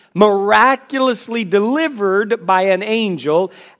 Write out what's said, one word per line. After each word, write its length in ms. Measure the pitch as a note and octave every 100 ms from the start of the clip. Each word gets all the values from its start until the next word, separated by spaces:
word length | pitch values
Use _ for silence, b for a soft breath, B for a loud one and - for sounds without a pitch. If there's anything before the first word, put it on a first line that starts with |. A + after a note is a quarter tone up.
| b
miraculously 1300 | E3+ G#3 G3 G3+ G#3+ B3 C4 - C4+ C4 A#3 - A#3 G3+
delivered 1000 | G3+ G#3+ C#4+ D#4+ B3+ G3 G3 G#3+ A3+ F3
by 180 | F#3
an 200 | F#3+ F#3
angel, 680 | G#3 A3 A3 E3+ B2+ D#3+ F#3 B B B